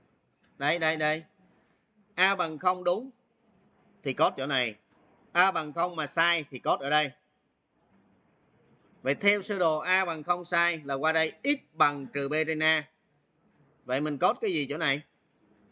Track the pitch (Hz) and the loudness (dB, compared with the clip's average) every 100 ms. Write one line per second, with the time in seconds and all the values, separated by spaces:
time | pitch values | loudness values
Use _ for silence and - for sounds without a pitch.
0 | _ _ _ _ _ - 139 170 160 160 | _ _ _ _ _ -6 -2 0 -2 0
1 | 156 156 160 _ _ _ _ _ _ _ | 0 -2 -6 _ _ _ _ _ _ _
2 | _ - 190 196 165 156 180 185 180 185 | _ -2 0 2 -2 -2 0 0 0 -2
3 | 269 - _ _ _ _ _ _ _ _ | -4 -16 _ _ _ _ _ _ _ _
4 | 143 131 165 196 139 139 120 107 _ _ | -6 2 0 0 -2 0 -2 -4 _ _
5 | _ _ _ 170 190 175 151 147 175 170 | _ _ _ 2 4 2 -4 -2 -2 -2
6 | 151 - 170 170 147 131 147 165 139 151 | -4 2 2 2 -4 -6 -2 -2 2 2
7 | 147 - _ _ _ _ _ _ _ _ | 0 -4 _ _ _ _ _ _ _ _
8 | _ _ _ _ _ _ _ _ _ _ | _ _ _ _ _ _ _ _ _ _
9 | 123 139 202 208 196 202 175 156 143 185 | -4 0 2 0 0 0 2 2 0 0
10 | 185 160 151 180 175 170 170 165 143 139 | 0 -4 -2 -4 0 0 0 -2 -4 -2
11 | 151 160 160 - 285 285 _ 160 151 143 | 2 2 0 -2 -2 -2 _ 0 2 0
12 | 135 143 139 151 156 156 156 160 143 _ | -6 -4 -2 0 -2 0 0 0 -2 _
13 | _ _ _ _ _ _ _ _ - 127 | _ _ _ _ _ _ _ _ -4 -2
14 | 151 143 175 240 220 165 139 147 156 139 | -2 2 2 2 0 0 -2 -2 -2 -2
15 | 147 _ _ _ _ _ _ | -4 _ _ _ _ _ _